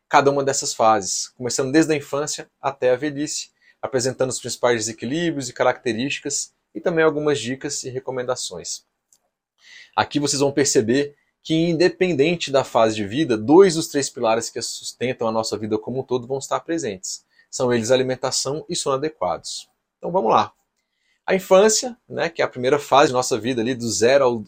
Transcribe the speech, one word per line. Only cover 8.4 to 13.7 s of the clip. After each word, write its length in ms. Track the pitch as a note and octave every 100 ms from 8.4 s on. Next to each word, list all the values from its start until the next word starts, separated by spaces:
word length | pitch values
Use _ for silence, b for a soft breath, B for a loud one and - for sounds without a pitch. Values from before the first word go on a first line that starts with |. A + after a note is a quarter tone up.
| - F2 - - _ _ _ _ _ _ _ _ B B B
Aqui 260 | G2+ G#2+ C#3+
vocês 200 | C#3+ C3+
vão 140 | C#3
perceber 640 | D3 C3+ C3+ A2 C3+ C#3+ - _ _
que, 140 | -
independente 960 | D#3+ E3+ D#3 F3+ - F#3 C#3 D#3 F3 -
da 140 | C3+
fase 320 | - B2 A2 A2
de 100 | G2
vida, 300 | B2+ C#3+ G#2+
dois 380 | A2 E3 G3